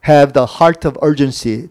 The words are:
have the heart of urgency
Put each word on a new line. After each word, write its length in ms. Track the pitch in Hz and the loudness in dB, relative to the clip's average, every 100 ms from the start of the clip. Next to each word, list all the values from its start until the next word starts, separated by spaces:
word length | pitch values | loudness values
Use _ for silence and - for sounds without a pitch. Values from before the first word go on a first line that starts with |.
| - | 2
have 260 | 147 143 | 4 4
the 260 | 131 123 - | 2 -2 2
heart 260 | 165 170 | 0 0
of 140 | 156 127 | -6 -4
urgency 680 | 151 143 139 - 117 110 170 | -2 0 -2 -4 -6 -8 -10